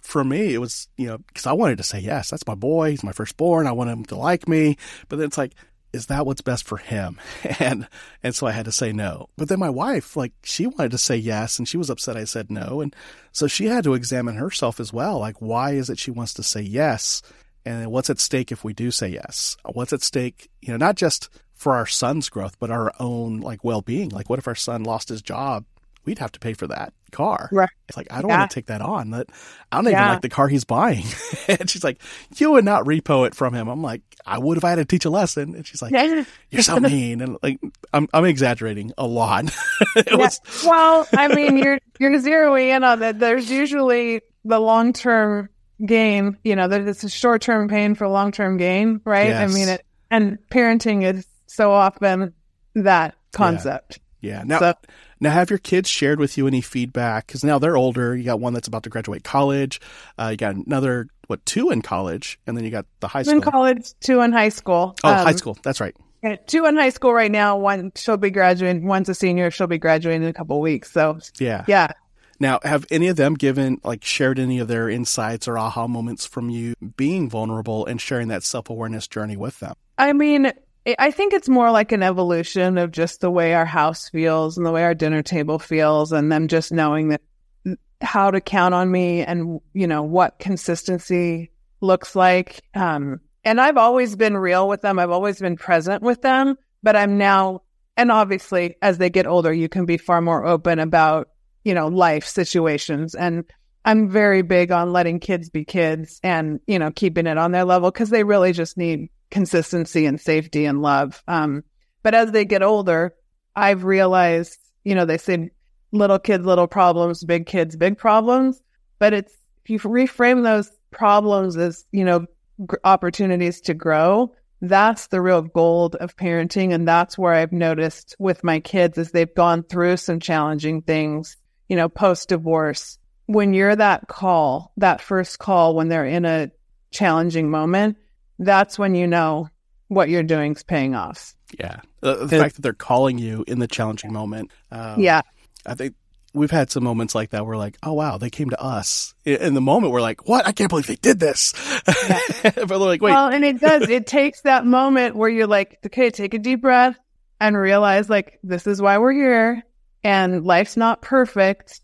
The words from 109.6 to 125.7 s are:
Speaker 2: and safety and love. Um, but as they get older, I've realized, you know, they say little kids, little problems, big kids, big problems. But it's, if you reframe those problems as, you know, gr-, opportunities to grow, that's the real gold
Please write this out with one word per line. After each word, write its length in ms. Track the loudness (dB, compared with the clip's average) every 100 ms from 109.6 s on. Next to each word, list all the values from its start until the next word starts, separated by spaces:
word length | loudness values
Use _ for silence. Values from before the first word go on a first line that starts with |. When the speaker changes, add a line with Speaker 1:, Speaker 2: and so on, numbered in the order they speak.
| 0 -4 -2 0 0
Speaker 2:
and 140 | 0
safety 460 | 0 -2 -2 -2 -2
and 160 | 0
love. 400 | 0 0 0 -8 -6
Um, 360 | -2 -2 -4 -10 _ _ _
but 100 | 2
as 180 | 4 4
they 140 | 2 2
get 160 | 2
older, 500 | 4 2 2 0 0 _ _ _ _ 0
I've 280 | 2 2
realized, 760 | 2 2 4 4 4 2 -2 -12 _ _
you 120 | -2 0
know, 100 | 2
they 120 | 0
say 340 | -2 -4 -4 _ _ _ _
little 280 | 0 4 2
kids, 260 | 2 0 4
little 220 | 2 2
problems, 560 | 4 2 4 0 -2
big 220 | -2 -2 -2
kids, 300 | -2 -2 0
big 220 | -2 2
problems. 640 | 2 4 4 2 2 -2 _ _ _ _
But 140 | 2
it's, 200 | 2 -4 _ _ _
if 60 | -6
you 100 | -4
reframe 640 | 0 2 0 2 2 4
those 260 | 4 2 -2 _ _
problems 640 | 0 4 4 4 0 0 -2
as, 280 | -4 -4 _
you 120 | 0 2
know, 200 | 2 0 _ _ -16 -8
gr-, 100 | -2
opportunities 800 | 4 4 2 -2 0 0 -2 -4
to 120 | -6
grow, 600 | -4 0 4 4 4 0 _ _ _
that's 460 | 2 4 4 2 -4
the 140 | 0
real 200 | 4 2
gold 540 | 2 2 4